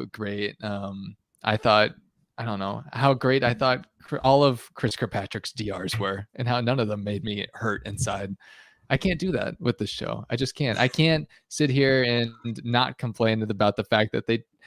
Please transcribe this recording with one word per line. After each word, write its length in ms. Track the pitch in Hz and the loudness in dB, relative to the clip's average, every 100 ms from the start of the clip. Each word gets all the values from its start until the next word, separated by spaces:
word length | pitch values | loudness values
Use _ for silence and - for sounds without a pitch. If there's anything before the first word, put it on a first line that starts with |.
| 120 | -4
great, 440 | - 101 101 104 - | -8 -6 -4 -4 -6
um, 520 | 107 101 98 98 98 107 _ _ | -8 -6 -8 -10 -12 -14 _ _
I 140 | - 107 | 0 2
thought, 340 | 117 107 107 - _ _ _ - | 6 6 4 0 _ _ _ -10
I 80 | 117 | -6
don't 140 | 101 | -4
know, 240 | 98 113 - | -4 -6 -8
how 220 | - 139 131 | 0 2 4
great 280 | 127 131 | 2 2
I 100 | 120 113 | 2 2
thought 320 | 131 127 - _ | 0 0 -4 _
Cr-, 140 | - 147 | -10 0
all 260 | 131 139 | 4 6
of 280 | 143 120 - - | 6 2 -6 -4
Chris 200 | 120 - | -4 -2
Kirkpatrick's 580 | 113 107 98 110 - | -4 -4 -6 -8 -8
D 180 | - 104 | -8 -6
Rs 260 | 92 92 110 | -6 -4 -2
were, 300 | 98 98 104 - | -2 -4 -8 -6
and 120 | 120 | -2
how 120 | 123 | 0
none 180 | 117 131 | 0 0
of 80 | 110 | 0
them 160 | 104 | -2
made 200 | 101 101 | -4 -4
me 240 | 107 101 - | -4 -6 -6
hurt 280 | - 113 101 107 | -6 -4 -4 -4
inside. 480 | 101 113 98 98 98 - - - _ - | -4 -4 -4 -6 -10 -14 -20 -20 _ -2
I 80 | - | -2
can't 220 | 190 170 | 0 -2
do 120 | 190 | -2
that 280 | 127 101 - | -2 -4 -4
with 160 | 123 - | -4 -2
this 120 | 101 | -4
show. 360 | - - 113 - | -6 -8 -8 -6
I 60 | 120 | -4
just 200 | 131 - | -4 -2
can't. 220 | 139 98 | -2 2
I 100 | 123 | 2
can't 400 | - 160 156 151 _ _ | 4 2 2 -2 _ _
sit 220 | - 151 | 0 2
here 340 | 131 135 131 | 4 4 4
and 280 | 123 120 117 113 117 110 117 | 4 2 0 -4 -8 -6 0
not 320 | 120 127 - | 0 0 -2
complain 440 | 120 104 113 110 | -6 0 2 2
about 340 | 107 101 104 - | 0 2 2 2
the 60 | 104 | 2
fact 260 | 110 107 | 2 2
that 160 | - - | 0 0
they, 160 | 117 - _ | -2 -2 _